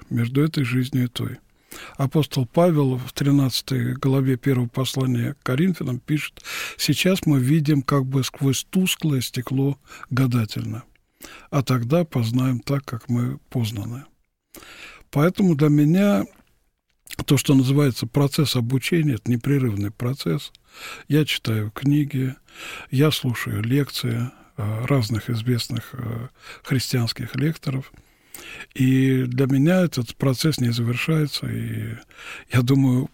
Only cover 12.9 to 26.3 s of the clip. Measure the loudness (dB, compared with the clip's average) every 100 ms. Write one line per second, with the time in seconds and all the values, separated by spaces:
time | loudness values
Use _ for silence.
12.9 | -10 -2 -2 -2 -6 -6 -4 -4 -4 -8
13.9 | -10 -16 _ _ _ _ -20 -20 -20 -20
14.9 | -20 _ 2 2 4 2 4 4 6 4
15.9 | 4 4 2 -2 _ _ _ _ _ _
16.9 | _ -16 -6 0 2 4 4 4 4 2
17.9 | 0 -2 0 0 2 0 0 0 -2 0
18.9 | 0 0 -2 -2 -2 0 0 0 -2 -4
19.9 | -4 -6 -4 -4 -4 -6 -20 _ -20 -16
20.9 | -14 -2 0 0 -2 -2 -4 -4 -4 0
21.9 | 2 0 -2 -4 -6 _ -20 -16 -16 -4
22.9 | 2 2 2 -2 -4 -4 -4 0 0 -2
23.9 | -4 -4 -4 -4 -8 -18 -8 -6 -4 0
24.9 | 0 0 -2 -4 -4 -2 -2 -2 -8 -10
25.9 | -12 -10 -10 -12